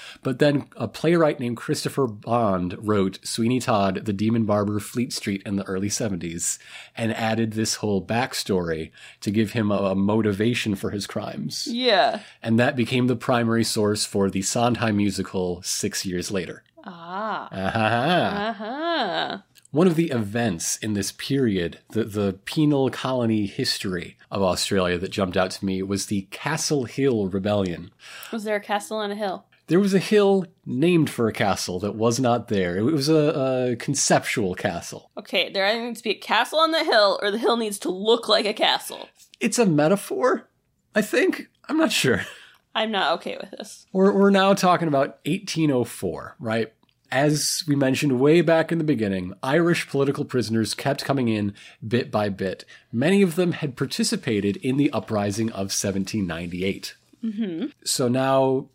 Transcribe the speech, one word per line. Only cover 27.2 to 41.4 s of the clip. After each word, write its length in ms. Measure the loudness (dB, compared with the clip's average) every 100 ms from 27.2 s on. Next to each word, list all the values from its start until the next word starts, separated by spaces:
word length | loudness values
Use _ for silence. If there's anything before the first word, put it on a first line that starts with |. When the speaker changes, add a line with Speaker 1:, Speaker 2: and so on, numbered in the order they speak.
| 0
Speaker 1:
Rebellion. 640 | -2 0 0 0 -4 -12 _ -20 -18 -10
Speaker 2:
Was 140 | -8 -4
there 100 | -4
a 60 |
castle 360 | -2 -6 -4 -6
on 140 | -6
a 40 | -6
hill? 300 | -6 -6 -12 _ _
Speaker 1:
There 140 | 2
was 120 | 4
a 60 | 2
hill 460 | 4 4 6 4 0 _ -8
named 440 | 0 4 4 2
for 180 | 2 -2
a 60 |
castle 460 | 2 0 0 -2 -4
that 140 | -4 0
was 220 | 0 2
not 300 | 2 2 0
there. 300 | 0 0 2
It 60 |
was 260 | 0 0 4
a, 600 | 4 4 2 0 0 0
a 20 | -2
conceptual 800 | -4 -2 2 2 2 -2 -2 -2
castle. 560 | -4 -4 -10 -16 -16 -16
Speaker 2:
Okay, 340 | -4 -2 -2
there 140 | 0 0
either 180 | -2 -6
needs 140 | -8
to 60 | -6
be 60 |
a 80 | -6
castle 400 | 0 0 2 2
on 120 | 2
the 140 | 2 2
hill, 340 | 4 4 2
or 80 | -2
the 80 | 0
hill 200 | 0 0
needs 200 | -2 -4
to 100 | -6
look 400 | -4 2 2 4
like 160 | 2 2
a 80 |
castle. 560 | 0 0 0 -4 -14 -16 _ -20 -4
Speaker 1:
It's 180 | -2 2
a 60 | 4
metaphor, 840 | 4 4 2 -2 -2 0 0 -4 _ _ _ _ -4
I 60 |
think. 480 | 0 2 2 0